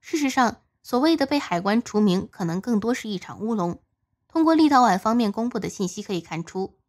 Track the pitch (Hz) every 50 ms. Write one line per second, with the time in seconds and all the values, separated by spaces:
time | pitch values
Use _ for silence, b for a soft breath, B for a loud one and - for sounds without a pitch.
0 | _ - - 320 294 269 - 277 254 220 - - _ _ _ _ _ - - 247
1 | 269 320 330 311 285 269 294 285 - - 180 175 190 202 208 233 226 - - 208
2 | 214 208 175 190 - - _ - 190 165 165 185 190 247 240 208 190 226 254 -
3 | - 220 208 175 - - - 185 196 220 233 214 175 175 175 - _ _ _ _
4 | _ _ _ _ _ _ _ 320 320 320 330 311 320 294 285 254 247 226 185 190
5 | - 220 226 240 240 202 202 226 226 240 - 240 190 - - - 202 180 - -
6 | 202 - 202 170 165 - 165 156 170 - - 190 190 - _ _ _